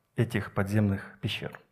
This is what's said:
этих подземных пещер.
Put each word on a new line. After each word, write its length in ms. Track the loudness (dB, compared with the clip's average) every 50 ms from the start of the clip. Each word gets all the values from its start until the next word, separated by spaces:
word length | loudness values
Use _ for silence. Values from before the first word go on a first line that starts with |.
| _ _ _
этих 380 | 0 0 2 0 -2 -4 -2
подземных 680 | -2 -2 0 2 4 4 4 4 2 0 -4 -10 -10 -6
пещер. 360 | -6 -4 -4 -6 -8 -10 -12 -14 _ _